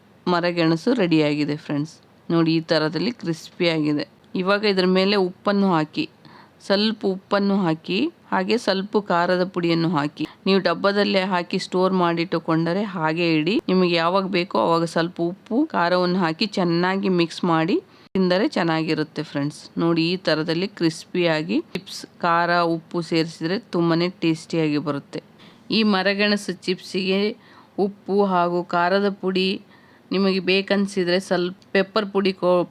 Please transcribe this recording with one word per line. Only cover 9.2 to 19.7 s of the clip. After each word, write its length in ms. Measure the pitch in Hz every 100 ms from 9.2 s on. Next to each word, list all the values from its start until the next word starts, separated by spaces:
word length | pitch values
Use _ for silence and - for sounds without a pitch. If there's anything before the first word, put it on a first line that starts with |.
| 175 180
ಪುಡಿಯನ್ನು 440 | 180 185 170 165 165
ಹಾಕಿ. 380 | 156 147 - 151 - 196
ನೀವು 140 | 190
ಡಬ್ಬದಲ್ಲೇ 600 | 175 165 196 202 208 196
ಹಾಕಿ 380 | 190 180 175 190
ಸ್ಟೋರ್ 340 | - 185 185
ಮಾಡಿಟ್ಟುಕೊಂಡರೆ 920 | 190 170 170 170 165 165 160 165 185
ಹಾಗೆ 520 | 214 180 156 160 170
ಇಡಿ. 260 | 156 156 240 -
ನಿಮಗೆ 260 | 185 180
ಯಾವಾಗ 320 | 170 165 196 190
ಬೇಕೋ 320 | 185 180 208
ಅವಾಗ 260 | 202 165
ಸ್ವಲ್ಪ 360 | 165 170 170 175
ಉಪ್ಪು, 480 | 170 185 - 226 320
ಖಾರವನ್ನು 460 | 196 175 180 180 180
ಹಾಕಿ 280 | 165 165 220
ಚೆನ್ನಾಗಿ 640 | - 175 170 180 196 196
ಮಿಕ್ಸ್ 360 | 175 165 -
ಮಾಡಿ 360 | 175 160 165 330 - - -
ತಿಂದರೆ 340 | 190 180 180 294
ಚೆನ್ನಾಗಿರುತ್ತೆ 720 | 214 170 160 160 151 151 -
ಫ್ರೆಂಡ್ಸ್. 560 | 151 143 143 - -